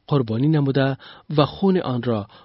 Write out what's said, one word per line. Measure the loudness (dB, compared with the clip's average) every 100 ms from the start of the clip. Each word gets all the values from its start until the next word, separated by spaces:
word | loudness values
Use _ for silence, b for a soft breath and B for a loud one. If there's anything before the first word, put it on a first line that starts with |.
| -2
قربانی | -2 0 0 2
نموده | 2 2 2 0 -2 B B B 0
و | 0
خون | 0 0 2
آن | 0 -2
را | -2 -2 -4 b